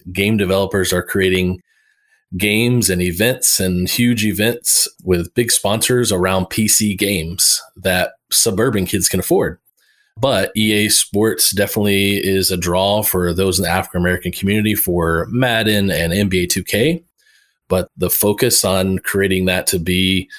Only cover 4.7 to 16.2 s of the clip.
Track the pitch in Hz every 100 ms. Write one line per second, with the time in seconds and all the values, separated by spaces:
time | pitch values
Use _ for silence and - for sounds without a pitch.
4.7 | - - - 92 87 85 - 117 - 98
5.7 | 113 - 123 110 92 92 95 90 - 110
6.7 | - 107 95 101 95 82 90 - - -
7.7 | - 95 90 - - _ - 117 98 131
8.7 | 104 90 98 - 92 - 185 80 - _
9.7 | _ _ _ _ - 131 104 98 107 107
10.7 | 104 104 - - 101 110 - - 98 98
11.7 | 110 104 98 98 101 98 95 92 92 87
12.7 | 87 98 104 107 92 87 85 95 90 85
13.7 | 92 - 90 90 90 87 - 98 107 107
14.7 | 101 - 87 82 82 85 123 127 113 107
15.7 | 104 98 80 85 95